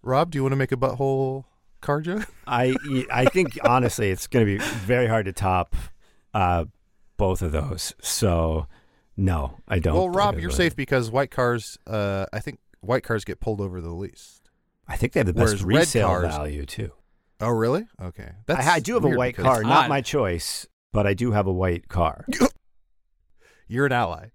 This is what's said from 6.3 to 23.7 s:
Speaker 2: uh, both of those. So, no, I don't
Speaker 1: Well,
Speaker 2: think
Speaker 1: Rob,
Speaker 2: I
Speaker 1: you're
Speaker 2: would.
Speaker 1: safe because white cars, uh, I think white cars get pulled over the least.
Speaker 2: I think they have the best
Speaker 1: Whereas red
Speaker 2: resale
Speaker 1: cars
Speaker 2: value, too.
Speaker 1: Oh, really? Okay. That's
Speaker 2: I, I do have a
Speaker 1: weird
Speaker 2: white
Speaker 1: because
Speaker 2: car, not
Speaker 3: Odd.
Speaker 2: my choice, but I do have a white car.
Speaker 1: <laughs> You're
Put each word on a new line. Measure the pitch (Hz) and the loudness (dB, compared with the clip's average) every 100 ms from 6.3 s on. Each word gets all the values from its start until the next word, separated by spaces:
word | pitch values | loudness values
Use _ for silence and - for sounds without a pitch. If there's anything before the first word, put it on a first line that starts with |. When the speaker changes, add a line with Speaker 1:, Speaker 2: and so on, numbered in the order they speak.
Speaker 2:
uh, | 107 90 87 78 _ _ _ - - | 0 2 2 -2 _ _ _ -18 -2
both | 98 92 | 0 0
of | 90 | -2
those. | 76 71 80 - - | -2 -4 -6 -10 -10
So, | - - 101 85 80 80 - - _ _ _ - | -6 0 2 2 0 -2 -6 -14 _ _ _ -2
no, | 95 82 67 - - | 0 0 -4 -10 -4
I | 87 | 0
don't | 80 | 2
Speaker 1:
Well, | 175 | 2
Speaker 2:
think | 185 185 | 2 2
Speaker 1:
Rob, | 202 202 | 0 0
Speaker 2:
I | |
Speaker 1:
you're | 175 | -4
Speaker 2:
would. | 170 | 0
Speaker 1:
safe | 170 135 | 0 0
because | 135 131 113 | 0 0 2
white | 123 139 | 0 0
cars, | - 123 120 - - - | 0 0 0 -6 -18 -6
uh, | 107 101 98 98 | -4 -2 -2 -4
I | 107 | -8
think | 151 - _ _ | -10 -14 _ _
white | 95 123 | -2 -2
cars | - 113 | 0 -4
get | - 90 | -4 -6
pulled | - 104 | -6 -4
over | 98 90 | -6 -6
the | 82 | -10
least. | 85 98 - - _ _ _ _ _ - | -10 -12 -14 -20 _ _ _ _ _ -10
Speaker 2:
I | - | -2
think | - | 0
they | - | 2
have | 101 | 2
the | |
best | 82 113 | 2 2
Speaker 1:
Whereas | 101 | 2
red | 87 131 | 2 4
Speaker 2:
resale | 170 117 101 | 4 2 2
Speaker 1:
cars | 90 85 | 2 0
Speaker 2:
value, | 76 76 73 82 | -4 -6 -8 -8
too. | - 78 - _ _ _ _ | -10 -10 -12 _ _ _ _
Speaker 1:
Oh, | 120 | -2
really? | 117 113 156 226 - | 0 0 0 -4 -14
Okay. | 92 - 95 90 - | -14 -12 -18 -14 -4
That's | 143 131 | 0 4
Speaker 2:
I, | |
I | 170 | 2
do | - | 2
have | 240 | 2
a | 139 | 2
Speaker 1:
weird | 127 | 2
Speaker 2:
white | 127 120 | 0 0
Speaker 1:
because | 131 | 2
Speaker 2:
car, | 120 | 2
not | 110 147 | 4 4
Speaker 3:
Odd. | 127 | 4
Speaker 2:
my | 139 | 0
choice, | 123 147 104 85 - - - _ _ | 0 0 0 -2 -4 -8 -12 _ _
but | 107 101 | 0 2
I | |
do | 101 120 | 2 2
have | 107 95 | 2 2
a | |
white | 90 92 85 - | 2 0 -2 -4
car. | - 80 - - - - - _ _ _ _ | 0 0 0 -8 2 2 2 _ _ _ _
Speaker 1:
<laughs> | _ _ _ _ _ _ | _ _ _ _ _ _
You're | - | -8